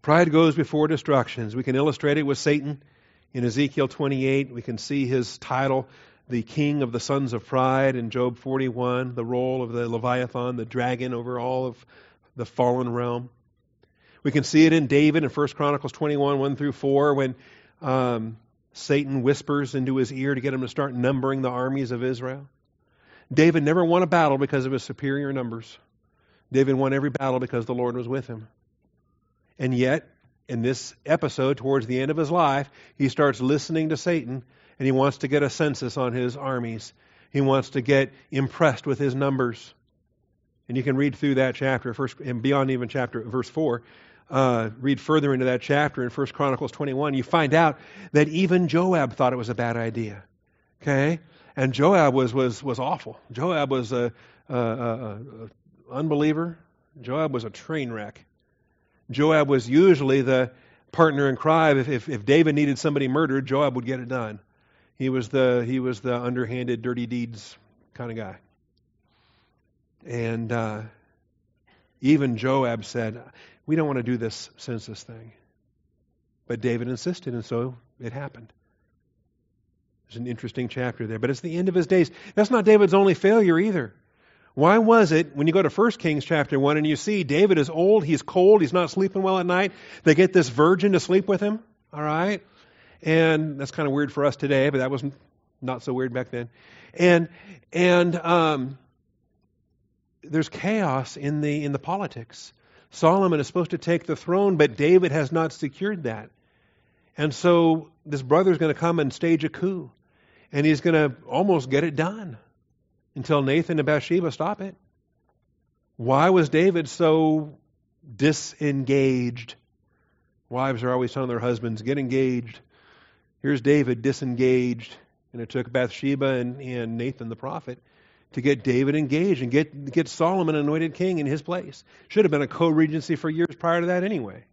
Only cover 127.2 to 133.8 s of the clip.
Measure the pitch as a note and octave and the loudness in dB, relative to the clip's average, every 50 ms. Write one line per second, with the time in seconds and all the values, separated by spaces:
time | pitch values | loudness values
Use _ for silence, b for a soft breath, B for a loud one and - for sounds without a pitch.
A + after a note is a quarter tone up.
127.2 | A#2+ A2+ A2+ A2 - C3+ D#3 E3 - - B2 - b b b b b b b b | -12 -12 -12 -10 -10 -10 -10 -10 -12 -12 -16 -16 b b b b b b b b
128.2 | b b - C3+ B2 C#3+ C#3+ B2 G#2 C3 B2 B2 C3+ C3+ C#3+ D3+ D3+ C3 C#3 D3+ | b b -10 -2 2 2 2 2 0 0 2 2 2 2 2 0 0 0 0 0
129.2 | F3 G3+ F3+ B2+ B2+ A#2+ A#2+ C#3+ D#3+ D#3 - C#3 C#3+ C#3 - E3 D#3+ - - - | 2 0 0 0 -2 2 2 2 2 2 -4 -14 -14 -2 -2 -2 -2 -2 -2 0
130.2 | E3 E3 F#3+ F#3+ E3+ D#3+ D#3 D3+ D3 D3 D3+ D#3+ E3 E3 C3 - F3+ F#3+ F#3 E3 | 0 0 2 0 0 0 0 0 0 0 -2 -2 -2 -4 -4 -4 -2 -2 -2 -2
131.2 | D3 C#3 C#3 D#3 C#3 - F3+ F3+ - - C#3 - b b b b b b - G#3 | -2 -2 -4 -4 -4 -6 -8 -8 -8 -12 -18 -20 b b b b b b 2 4
132.2 | G#3+ F3 D3 C#3+ C#3+ - - - E3+ E3+ D#3 D#3 D#3+ D3+ D3+ D#3+ C3+ - E3 D3+ | 4 4 4 2 0 -2 0 0 2 4 4 4 4 2 2 -4 -4 -4 -6 -4
133.2 | - D#3+ D#3 D#3+ E3+ E3+ - - - E3+ E3 F3 | -2 -4 0 0 -2 -2 -2 -4 -2 0 0 0